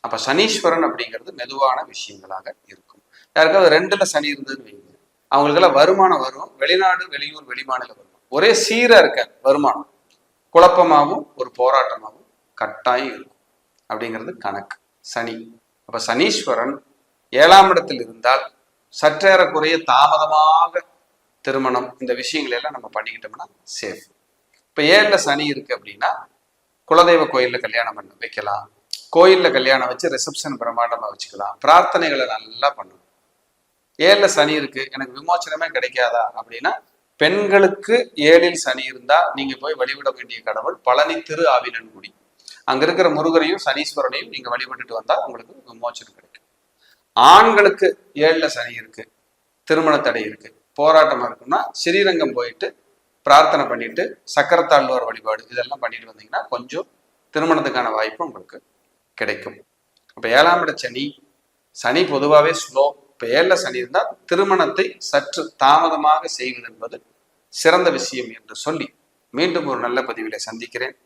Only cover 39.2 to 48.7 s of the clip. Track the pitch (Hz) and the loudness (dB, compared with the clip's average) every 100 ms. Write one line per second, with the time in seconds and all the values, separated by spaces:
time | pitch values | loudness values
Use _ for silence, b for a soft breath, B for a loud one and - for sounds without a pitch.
39.2 | 175 139 139 131 143 143 127 139 139 127 | 2 -4 -8 -8 -8 -6 -6 -4 -8 -8
40.2 | 120 117 113 110 135 - 127 131 151 165 | -18 -12 -8 -6 -8 -6 0 0 0 -4
41.2 | - 156 165 127 123 117 110 107 98 _ | -8 -2 2 2 -2 -12 -18 -20 -20 _
42.2 | _ _ B B - 131 156 175 175 151 | _ _ B B -6 0 0 2 2 2
43.2 | 160 160 156 190 151 139 151 - 127 135 | 0 0 0 -4 -4 -6 -6 -6 -6 -8
44.2 | 151 139 123 123 131 123 120 113 - 175 | -14 -16 -10 -10 -10 -14 -12 -12 -4 -4
45.2 | - 117 113 - _ 113 120 - - _ | -4 -14 -20 -20 _ -12 -12 -12 -20 _
46.2 | _ _ _ _ _ _ _ _ _ - | _ _ _ _ _ _ _ _ _ 4
47.2 | 131 185 226 208 196 196 190 - _ 143 | 8 8 8 4 2 2 -2 -2 _ 0
48.2 | 151 165 156 123 120 | 0 2 -2 -6 -12